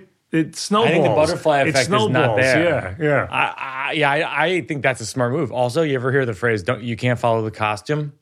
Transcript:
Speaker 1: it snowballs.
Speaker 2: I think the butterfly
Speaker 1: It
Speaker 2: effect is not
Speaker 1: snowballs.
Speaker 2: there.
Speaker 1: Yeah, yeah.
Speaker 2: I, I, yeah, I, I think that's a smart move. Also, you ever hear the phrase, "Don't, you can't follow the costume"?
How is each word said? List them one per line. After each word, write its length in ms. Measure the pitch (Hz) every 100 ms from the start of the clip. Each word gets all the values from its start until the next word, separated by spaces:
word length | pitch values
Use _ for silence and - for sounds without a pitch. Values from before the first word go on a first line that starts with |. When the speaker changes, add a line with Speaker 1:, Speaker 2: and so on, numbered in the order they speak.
| - _ -
Speaker 1:
it 240 | 160 160 -
snowballs. 320 | - 196 156
Speaker 2:
I 20 |
think 120 | 165
the 60 | 131
butterfly 460 | 110 160 175 160 143
Speaker 1:
It 80 | 139
Speaker 2:
effect 140 | 139
is 40 | 143
not 200 | 214 208
Speaker 1:
snowballs. 300 | 127 120 110
Speaker 2:
there. 560 | 131 143 170 131 92 107
Speaker 1:
Yeah, 60 | 151
yeah. 200 | 135 87
Speaker 2:
I, 580 | 135 120 - 135 131 139
I, 20 |
yeah, 180 | 151 143
I, 340 | 147 143 143 160
I 140 | 180
think 200 | - 147
that's 180 | 135 123
a 60 | 110
smart 240 | 131 120
move. 200 | 151 123
Also, 300 | 117 123 147
you 120 | 160
ever 160 | 131 127
hear 160 | 139 123
the 80 |
phrase, 300 | 98 120 107
"Don't, 180 | 85 120
you 140 | 120 110
can't 200 | 123 117
follow 240 | 120 113
the 100 | 110
costume"? 600 | - 107 107 - 151 147 -